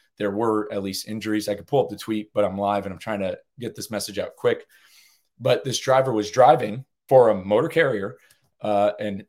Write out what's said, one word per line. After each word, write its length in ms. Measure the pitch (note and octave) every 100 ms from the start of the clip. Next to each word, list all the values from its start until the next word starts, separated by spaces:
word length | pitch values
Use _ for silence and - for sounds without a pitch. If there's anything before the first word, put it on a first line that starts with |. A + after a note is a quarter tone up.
| _ -
there 140 | G2+
were 420 | G2 A2+ G#2+ G#2
at 120 | G2+
least 240 | G2 F#2+ -
injuries. 400 | A2 G#2+ G#2+ G2+
I 80 | G2+
could 100 | -
pull 160 | C#3
up 80 | -
the 60 | G#2
tweet, 360 | - A2 G#2
but 120 | G#2+
I'm 120 | G2+ G2
live 300 | G2+ G2+ G2
and 60 |
I'm 80 | F2+
trying 200 | - G#2
to 160 | F#2+ - _ -
get 160 | A#2+
this 160 | - -
message 300 | G#2+ - G2
out 160 | F2+ -
quick. 280 | B2 A#2 - _ _ _ _ _ _ _
But 240 | B2+ B2+
this 160 | C3+ A2+
driver 320 | - C3 C3
was 180 | A2 G#2
driving 540 | - B2+ C#3 A2 G#2+ - _ -
for 220 | C3 A2+
a 40 |
motor 340 | G2+ F#2+ G#2+ D#3
carrier, 480 | D#3+ D3 G#2+ G2+ - _ _ _ _
uh, 300 | G#2+ G#2 G#2 -
and 260 | G#2+ G2